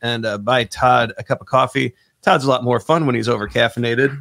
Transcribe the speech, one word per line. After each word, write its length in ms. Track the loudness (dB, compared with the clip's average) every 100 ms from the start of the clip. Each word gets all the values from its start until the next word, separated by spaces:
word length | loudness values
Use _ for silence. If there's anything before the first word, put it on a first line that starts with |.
and, 240 | -6 -4 -4
uh, 120 | -4
buy 260 | 0 0 0
Todd 480 | 0 2 4 2 -4
a 60 |
cup 160 | -6 -6
of 80 | -2
coffee? 480 | 0 0 -2 -4 -8 _ _
Todd's 220 | 0 2
a 60 | 2
lot 160 | 0 2
more 160 | -2
fun 240 | 0 0 2
when 100 | 0
he's 140 | 0
over 180 | -2 -2
caffeinated. 640 | 0 0 0 -2 0 0 -2